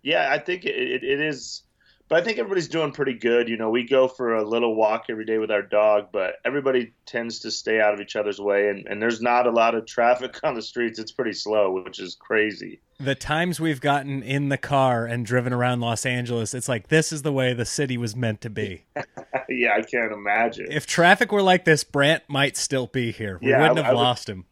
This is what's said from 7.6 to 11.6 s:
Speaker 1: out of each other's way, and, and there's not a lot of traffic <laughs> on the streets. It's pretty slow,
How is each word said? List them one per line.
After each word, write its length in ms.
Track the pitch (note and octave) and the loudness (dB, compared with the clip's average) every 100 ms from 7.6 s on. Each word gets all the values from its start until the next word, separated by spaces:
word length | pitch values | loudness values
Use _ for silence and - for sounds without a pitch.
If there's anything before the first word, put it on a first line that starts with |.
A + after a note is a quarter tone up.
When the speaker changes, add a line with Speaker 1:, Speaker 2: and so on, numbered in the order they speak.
| - A2 | 0 2
Speaker 1:
out 120 | G#2+ | 4
of 80 | G#2 | 2
each 160 | G2+ A2 | -4 -4
other's 240 | G#2 G2 | -2 -2
way, 280 | G2+ G2+ G#2 | 0 2 2
and, 180 | G2 - | 0 -6
and 160 | G#2 | -2
there's 180 | A2+ A2 | -2 0
not 260 | A#2+ B2 B2 | 2 4 4
a 40 | |
lot 240 | A#2 A2+ | 4 2
of 100 | A2+ | 2
traffic 540 | A2 - A#2 B2 B2+ - | -4 2 4 2 -2 -6
<laughs> 40 | |
on 100 | D#3 | -4
the 80 | A#2+ | -4
streets. 360 | A2 B2 A#2 A2+ | -8 -4 -4 -6
It's 140 | A2 | -10
pretty 220 | - A#2 | -4 -4
slow, 480 | G2+ G#2 G#2+ | -4 -2 2